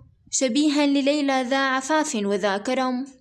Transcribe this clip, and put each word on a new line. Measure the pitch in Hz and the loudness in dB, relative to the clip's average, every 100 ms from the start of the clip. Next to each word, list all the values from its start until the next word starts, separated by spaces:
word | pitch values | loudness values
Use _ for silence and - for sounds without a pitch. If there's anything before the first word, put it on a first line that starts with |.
| - _ - | -20 _ -8
شبيها | - 262 262 302 285 285 | -2 0 2 2 2 2
لليلى | 277 269 302 277 262 | 2 2 0 0 0
ذا | 247 269 | 0 0
عفاف | 269 262 262 311 302 220 | 0 -2 0 0 0 -2
وذا | 202 202 202 196 | -2 0 0 -2
كرم. | 202 254 262 254 277 - | -2 -2 -2 -4 -8 -14